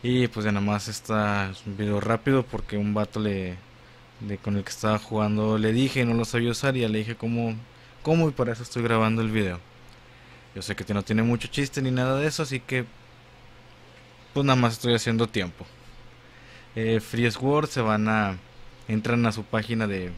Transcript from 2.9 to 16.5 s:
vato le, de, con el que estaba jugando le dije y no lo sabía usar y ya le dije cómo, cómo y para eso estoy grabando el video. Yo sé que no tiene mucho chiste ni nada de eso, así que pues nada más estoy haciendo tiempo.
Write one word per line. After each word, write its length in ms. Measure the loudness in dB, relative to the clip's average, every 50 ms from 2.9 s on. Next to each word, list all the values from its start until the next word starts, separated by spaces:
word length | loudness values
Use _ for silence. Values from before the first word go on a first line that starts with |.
| 0
vato 240 | 0 -2 -2 -2 -2
le, 380 | -2 0 -2 -2 -4 -6 -8 -10 -14 -20 -20 -20 -20 -20 -20 -20 -20 -20 -16 -12
de, 180 | -8 -8 -8 -6
con 180 | -4 -2 -2
el 80 | -2 -2
que 60 | -6
estaba 280 | -8 -4 0 0 0 0
jugando 600 | -2 -4 -2 0 0 2 2 2 2 2 2 2
le 140 | 2 2
dije 280 | 2 2 2 2 2 0
y 40 | 0
no 100 | 2 2
lo 100 | 0 0
sabía 280 | 0 0 0 0 0
usar 240 | -2 0 0 0 0
y 40 | 0
ya 60 | 0 0
le 100 | 0 -2
dije 180 | -2 -4 -6
cómo, 380 | -4 -4 -2 -2 0 0 -2 -4 -6 -10 -16 -20 -20 -20 -20 -20 -8
cómo 260 | 0 2 2 4 4 2
y 40 |
para 200 | 2 0 -2 -2
eso 100 | -2 -6
estoy 200 | -8 -6 -4 -2 0
grabando 360 | 2 4 4 4 4 2 2
el 100 | 0 0
video. 280 | 2 0 0 0 -2 -6 -10 -18 -20 -20 -20 -20 -20 -20 -20 -20 -20 -20 -20 -20 -20 -20 -20 -16 -12
Yo 80 | -10
sé 120 | -6 -6 -6
que 200 | -6 -4 -2 -2
no 80 | -2
tiene 200 | 0 2 2 2
mucho 260 | 4 2 2 0 -2 -4
chiste 340 | -2 -2 -2 -2 -2 -2
ni 80 | -2 0
nada 280 | 0 0 2 0 0 0
de 100 | 0 -2
eso, 160 | 0 -2 -4
así 160 | -4 -4 -8
que 260 | -6 -2 -4 -4 -4 -4 -12 -20 -20 -20 -20 -20 -20 -20 -20 -20 -20 -20 -20 -20 -20 -20 -20 -20 -20 -20 -20 -20 -20 -20 -20 -20 -20 -6
pues 140 | -2 0 4
nada 100 | 4 6 6
más 160 | 4 2 2
estoy 200 | 0 0 2 2
haciendo 320 | 2 2 0 2 2 0
tiempo. 400 | 0 0 -4 -4 -4 -8 -14 -18 -18 -18 -20 -20 -20 -20 -20 -20 -20 -20 -20 -20 -20 -20 -20 -20 -20